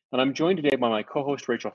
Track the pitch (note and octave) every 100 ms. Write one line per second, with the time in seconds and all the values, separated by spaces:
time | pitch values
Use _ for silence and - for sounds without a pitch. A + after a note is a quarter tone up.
0 | _ B2+ C3+ C3+ D#3+ F#3+ C#3+ C3 A#2+ A2
1 | - D3+ C#3 C3+ - A#2 G#2+